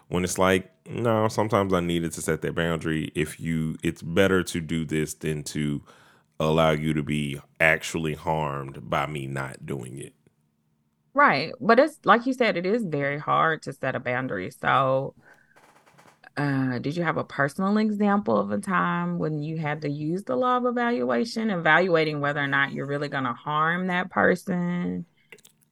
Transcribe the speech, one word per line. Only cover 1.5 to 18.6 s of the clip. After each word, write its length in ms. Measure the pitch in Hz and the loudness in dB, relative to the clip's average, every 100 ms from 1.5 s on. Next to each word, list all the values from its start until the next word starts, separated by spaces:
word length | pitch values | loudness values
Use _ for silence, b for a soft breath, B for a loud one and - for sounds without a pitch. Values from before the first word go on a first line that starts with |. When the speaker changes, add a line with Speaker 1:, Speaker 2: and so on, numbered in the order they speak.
| 110 98 | 2 2
Speaker 1:
I 80 | 92 | 2
needed 320 | 87 87 82 | 2 0 -2
to 100 | 78 | -4
set 200 | 78 78 | -4 -2
that 120 | 78 | -2
boundary. 580 | 73 82 82 80 78 - | -2 -2 -2 -2 -2 -2
If 260 | - 76 - | -4 -4 -6
you, 360 | 80 80 80 80 | -4 -2 -2 -2
it's 200 | - - | -4 -4
better 400 | 78 85 98 92 | -2 2 4 4
to 160 | 87 90 | 0 -4
do 240 | 78 82 | -4 -4
this 300 | 78 78 76 | -2 -2 -4
than 280 | - 80 76 | -6 -6 -6
to 380 | 71 78 73 71 b b b b _ - | -6 -4 -4 -4 b b b b _ -2
allow 320 | 78 80 80 | 2 4 4
you 220 | 78 78 | 4 2
to 80 | 76 | 0
be 380 | 71 76 71 71 - - | 0 -2 -4 -6 -10 2
actually 540 | 82 80 - 85 80 | 4 4 0 -4 -4
harmed 760 | 78 82 78 73 69 67 71 60 | -4 -2 -2 -2 -4 -8 -12 -4
by 180 | 78 71 | -2 -2
me 200 | 76 67 | -6 -8
not 400 | 67 67 - - | -8 -8 -10 -10
doing 320 | 69 62 65 | -10 -10 -14
it. 160 | - - _ _ _ _ _ _ _ _ _ | -16 -20 _ _ _ _ _ _ _ _ _
Speaker 2:
Right. 400 | 262 285 147 156 - | 2 4 4 -2 -2
But 200 | 165 226 | 4 6
it's, 180 | 302 - | 4 2
like 200 | - 220 247 | 4 4 4
you 60 | |
said, 240 | 254 226 175 | 0 0 0
it 100 | 180 | 0
is 180 | 233 | -2
very 340 | 202 147 139 147 | -2 -2 -2 -4
hard 440 | 143 139 156 156 | 0 2 2 0
to 100 | - | -6
set 240 | 139 135 123 | -6 -4 -4
a 40 | |
boundary. 500 | 123 123 131 95 92 | -4 -4 -4 -6 -8
So, 640 | - 143 131 131 135 135 b b b b b b _ _ _ - _ - - | -6 0 2 2 0 -2 b b b b b b _ _ _ -20 _ -12 -4
uh, 420 | 143 135 131 123 | -2 0 0 -2
did 180 | 127 170 | -2 -2
you 60 | |
have 140 | 165 147 | -2 -2
a 80 | |
personal 520 | - - 143 - 190 208 | -4 -2 -2 0 0 2
example 600 | 214 208 208 202 208 208 | 2 2 2 2 2 2
of 140 | 202 | 2
a 60 | |
time 600 | 208 | -2